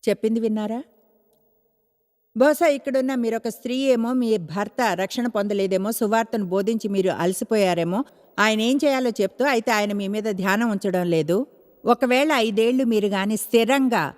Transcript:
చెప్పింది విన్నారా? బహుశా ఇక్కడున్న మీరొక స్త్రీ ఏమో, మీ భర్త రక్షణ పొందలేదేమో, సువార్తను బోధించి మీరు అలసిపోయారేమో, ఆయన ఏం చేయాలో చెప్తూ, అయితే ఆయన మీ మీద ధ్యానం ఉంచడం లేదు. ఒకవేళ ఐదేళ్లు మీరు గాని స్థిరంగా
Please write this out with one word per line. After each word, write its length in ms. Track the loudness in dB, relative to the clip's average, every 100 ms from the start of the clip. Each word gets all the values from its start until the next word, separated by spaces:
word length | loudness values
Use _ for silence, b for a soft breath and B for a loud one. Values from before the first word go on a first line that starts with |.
| 0
చెప్పింది 300 | 0 0 0
విన్నారా? 440 | 0 -2 -4 -6 -10 _ _ _ _ _ _ _ _ _ _ _ _ _ _ 2
బహుశా 300 | 2 4 2
ఇక్కడున్న 480 | 2 0 -2 0 0
మీరొక 320 | -2 -2 -6
స్త్రీ 280 | -8 -6 -2
ఏమో, 380 | 2 2 2
మీ 240 | 0 0 0
భర్త 440 | -2 -6 -6 -2 -2
రక్షణ 340 | 0 -4 -2 -4
పొందలేదేమో, 640 | -2 -2 0 0 0 -2
సువార్తను 540 | -2 0 0 0 -4 -2
బోధించి 440 | -2 0 -2 -2
మీరు 200 | 0 0
అలసిపోయారేమో, 960 | 0 -2 -2 -2 2 2 2 0 -2 -4 b b 0
ఆయన 220 | 2 2
ఏం 180 | 2 2 2
చేయాలో 240 | 0 -2
చెప్తూ, 360 | -2 -4 0 0
అయితే 260 | 0 0
ఆయన 220 | 0 0
మీ 140 | -2 -4
మీద 160 | -4
ధ్యానం 480 | -4 -2 0 0 0
ఉంచడం 360 | -2 -2 -2 0
లేదు. 400 | 0 2 0 -2 -10 _ _ 0
ఒకవేళ 460 | 0 2 2 2
ఐదేళ్లు 540 | 2 0 2 0 2 2
మీరు 220 | 0 0
గాని 300 | -2 -2 -2
స్థిరంగా 760 | 0 2 2 2 2 0 -2